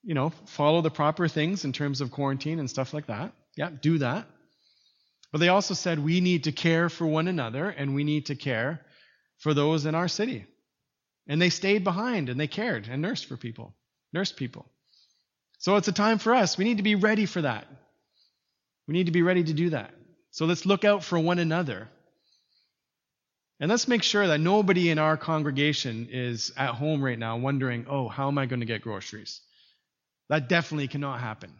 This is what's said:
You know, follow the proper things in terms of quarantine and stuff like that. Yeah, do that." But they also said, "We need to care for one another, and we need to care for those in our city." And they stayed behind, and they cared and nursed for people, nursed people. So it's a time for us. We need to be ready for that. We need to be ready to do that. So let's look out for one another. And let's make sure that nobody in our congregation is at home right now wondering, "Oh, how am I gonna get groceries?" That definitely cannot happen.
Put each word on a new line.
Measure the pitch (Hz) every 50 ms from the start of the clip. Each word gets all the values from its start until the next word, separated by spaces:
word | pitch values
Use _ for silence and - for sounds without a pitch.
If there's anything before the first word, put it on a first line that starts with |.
| _
You | 226 165
know, | 139 131 160 - - -
follow | - - - 147 151 156 170
the | 165 160
proper | - - 151 147 156 - 180 160
things | - 156 151 165 196 185 -
in | 143 127
terms | - 147 143 139 131
of | 143 123
quarantine | - - 143 139 135 131 - 151 160 165
and | 147 123
stuff | - 135 131 - -
like | 151 147
that. | - 110 101 151 214 - _ _ _ _
Yeah, | - 143 180
do | 156 135 - 156 165 160
that." | 139 120 131 202 - - _ _ _ _ _ _ _ _ _ _ _ _ _ _ _ _ _ _ - _ -
But | 151
they | 165 175
also | 185 202 202 - 196
said, | - - 180 165 151
"We | 143 156 165 180
need | 180 180 180 165 131
to | 160 143
care | - - 170 165 165 170 170
for | 160 - 170
one | 160 156 156 160
another, | 180 185 165 131 113 113 131 160 202
and | 180 - 139 139 139
we | 139 147
need | 147 151 151 139
to | - 147
care | - - 143 127 110 117 135 170 156 _ _ _ _ _ _ _ _ _ _ _ _
for | - 151 151
those | 143 143 151 160 160 143
in | 156 156
our | 165 175 175
city." | - - 208 247 208 113 98 - _ _ _ _ _ _ _ _ _ _ _ _ _ _ _ -
And | 147 156 175
they | 180
stayed | 170 - - 190 202 214 180
behind, | 196 175 185 220 254 240 202 147 123
and | 123 127
they | 151
cared | 147 - - 214 247 180 113 101 110
and | 123 139 151
nursed | 196 262 - -
for | - 131
people, | 123 - 120 110 - - - - _ _ _ _ _ _ _ -
nursed | 170 196 185 -
people. | - 143 120 - - - _ _ _ _ _ _ _ _ _ _ _ _ _ _ _ _ _ _ _
So | - 175 196
it's | 208 190
a | 214 180
time | - 202 220 226 208
for | - 214 240
us. | 262 208 165 - -
We | 190
need | 226 247 202
to | 196
be | 214 208
ready | 202 180 214 220 214 214
for | 180 - 180 151
that. | 139 113 107 - - - - _ _ _ _ _ _ _ _ _ _ _ _ _ _ _ _ _ _ _ _ _ -
We | 147
need | 175 185
to | 170 165
be | 175 170
ready | 175 185 180 175
to | 156 160
do | 147 170 175
that. | 156 127 101 - - - - _ _ _ _ _ -
So | - 160
let's | 160 175 170 -
look | 190 202 190 -
out | 208 208 202 156
for | - 175 170
one | 160 170 175 175
another. | 170 160 160 170 180 139 110 92 107 113 - _ _ _ _ _ _ _ _ _ _ _ _ _ _ _ _ _ _ _ _ _ _ _ _ _ _ _ _ _ _ _ _ _
And | 151 160
let's | 220 240 -
make | - 247 226 -
sure | - - 208 202
that | 185 156 147
nobody | 151 175 196 214 208 185 190 175 180 170
in | 160 151
our | 156 156 156
congregation | 151 - - 160 156 151 147 135 135 143 151 147 - - 131 113 110 117 117
is | 120 127 123 123 120 110 - - -
at | 135 135 135 120
home | 113 143 156 156 143 139
right | 131 120
now | 113 117 113 113
wondering, | 117 123 139 139 139 131 131 120 117 117 -
"Oh, | 143 139 127 113
how | 104 - 139
am | 139 143 143
I | 135
gonna | 123 127 123 117
get | 113 113 104 -
groceries?" | 113 107 98 95 - - 107 104 - - - _ _ _ _ _ _ _ _ _ _ _ _ _ _ _ _ _ _ 143
That | 156 139 120
definitely | 175 170 160 - 156 151 143 131
cannot | - 143 143 139 131 117
happen. | 123 113 107 - - 85 69 -